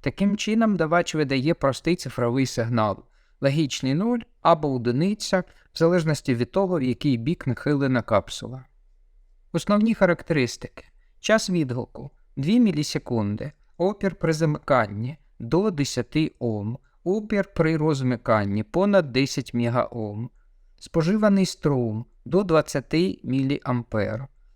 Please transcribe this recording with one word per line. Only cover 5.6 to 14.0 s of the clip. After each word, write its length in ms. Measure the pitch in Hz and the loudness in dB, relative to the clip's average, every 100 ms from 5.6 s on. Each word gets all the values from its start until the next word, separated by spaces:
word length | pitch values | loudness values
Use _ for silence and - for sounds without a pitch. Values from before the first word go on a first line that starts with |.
| _ | _
в 60 | - | 0
залежності 560 | 165 180 160 147 - | 2 4 0 -2 -2
від 180 | 120 120 | -2 0
того, 260 | - 196 180 | 0 0 0
в 40 | |
який 340 | 127 120 151 123 | -2 -2 0 0
бік 300 | 117 175 - | 0 -4 -4
нахилена 560 | 117 - 147 139 127 | -4 0 0 2 0
капсула. 600 | 110 104 - - 110 131 127 _ _ _ _ _ _ _ _ | 2 0 0 -12 -12 -14 -18 _ _ _ _ _ _ _ _
Основні 420 | 170 - 208 220 | -8 0 2 2
характеристики. 920 | 214 185 170 - 156 123 - - - - _ _ _ | 2 2 2 0 0 0 -2 -14 -18 -20 _ _ _
Час 300 | - 220 214 | 0 0 2
відгуку — 600 | 180 139 123 - - 135 _ _ - | -2 -2 -4 -8 -12 -18 _ _ -6
дві 240 | 139 233 | 2 4
мілісекунди, 920 | 226 151 147 151 - 120 101 101 147 - _ _ | 4 2 -2 -4 -4 -2 -2 -4 -8 -12 _ _
опір 360 | 180 208 | -2 0